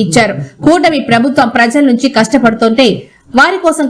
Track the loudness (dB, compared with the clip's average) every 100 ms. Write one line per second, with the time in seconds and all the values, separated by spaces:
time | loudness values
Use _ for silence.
0 | 0 0 0 -4 -12 -4 0 2 2 -2
1 | -2 0 0 0 0 0 0 2 2 0
2 | 0 0 0 2 0 0 0 2 0 -2
3 | -8 _ _ 0 0 0 -2 -2